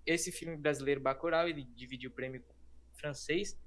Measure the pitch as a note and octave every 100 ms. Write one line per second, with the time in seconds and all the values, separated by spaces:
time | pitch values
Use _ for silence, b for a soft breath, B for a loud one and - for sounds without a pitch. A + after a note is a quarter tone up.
0 | - E3 F#3 - E3 D#3+ D3+ C3+ C3+ C3+
1 | C3 C3+ E3 E3 E3+ D3+ B2 A#2+ B2+ C3
2 | B2+ C3+ C3 C3 - - - - - -
3 | D3+ C#3+ - E3 G#3 -